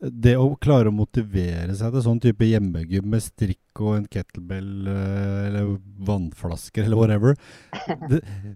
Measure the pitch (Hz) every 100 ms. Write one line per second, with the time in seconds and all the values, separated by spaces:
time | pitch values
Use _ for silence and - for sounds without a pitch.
0 | 131 120 120 127 135 143 147 135 107 104
1 | 107 123 107 95 87 85 87 98 113 131
2 | 117 117 123 104 113 110 98 82 82 95
3 | 101 110 - - 101 92 _ - 107 107
4 | 101 95 - - 87 95 98 98 98 98
5 | 95 98 98 98 101 104 104 101 98 101
6 | 98 101 85 - 90 82 - 110 107 110
7 | 110 104 120 139 - - _ - - 151
8 | 160 147 - 98 101